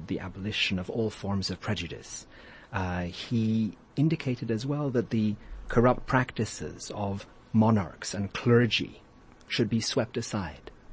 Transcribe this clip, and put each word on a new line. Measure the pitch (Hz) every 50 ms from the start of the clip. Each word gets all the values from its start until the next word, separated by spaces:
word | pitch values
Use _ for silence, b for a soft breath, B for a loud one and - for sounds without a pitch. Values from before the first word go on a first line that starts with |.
| 80
the | - 95 -
abolition | - 92 - 95 95 107 104 - - - 101
of | 90 90 -
all | - 117 113 107
forms | - - - 98 101 98 92 -
of | 92 -
prejudice. | - - 104 87 87 80 76 55 - - - - - B B B B B B B B B
Uh, | - 98 92 90 90 90 87
he | 87 90 - - - 123 113 110 110 110 113 110 104 - - - _ -
indicated | - 143 160 160 - - 131 123 - - 117
as | 113 107 127
well | 139 143 147 147 139
that | 120 123 98 -
the | 120 113 107 107 104 - b b b b b
corrupt | b - 120 117 127 123 - -
practices | - 131 127 123 - - - 110 - - - - - 85 87 - - -
of | 101 104 98 98 98 - - - - - - -
monarchs | 110 110 113 110 104 90 78 - - - - -
and | 95 101 95 -
clergy | - - 120 120 117 123 110 - - 90 - - - - - - - - - - - -
should | - - - 120 101
be | 113 113
swept | - - - 135 110 - -
aside, | 113 - - - 104 92 80 76 - - - - - b b